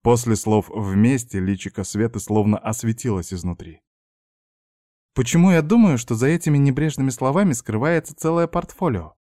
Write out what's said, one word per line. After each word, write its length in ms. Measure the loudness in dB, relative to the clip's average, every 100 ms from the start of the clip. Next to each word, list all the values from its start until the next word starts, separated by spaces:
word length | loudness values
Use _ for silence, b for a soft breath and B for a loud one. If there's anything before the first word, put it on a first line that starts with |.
После 340 | 2 2 2 -2
слов 340 | 2 0 0
«вместе» 680 | -6 -2 2 2 2 -4 -6
личико 460 | -4 -4 -6 -10 -8
Светы 340 | -4 -4 -4
словно 380 | -2 0 2 0
осветилось 760 | -2 -4 -4 -4 -4 -4 -6
изнутри. 500 | -8 -8 -8 -12 -20 _ _ _ _ _ _ _ _ _ _ _ _ _ -4
«Почему 360 | 0 4 6
я 100 | 4
думаю, 360 | 4 4 4 2
что 180 | -2 0
за 120 | 0
этими 300 | 0 0 2
небрежными 520 | 2 2 -2 -2 -4
словами 440 | -2 -2 2 0
скрывается 600 | 0 -4 -2 0 -2 -4
целое 340 | -6 -2 0 -2
портфолио?» 680 | -4 -8 -6 -4 -4 -8 _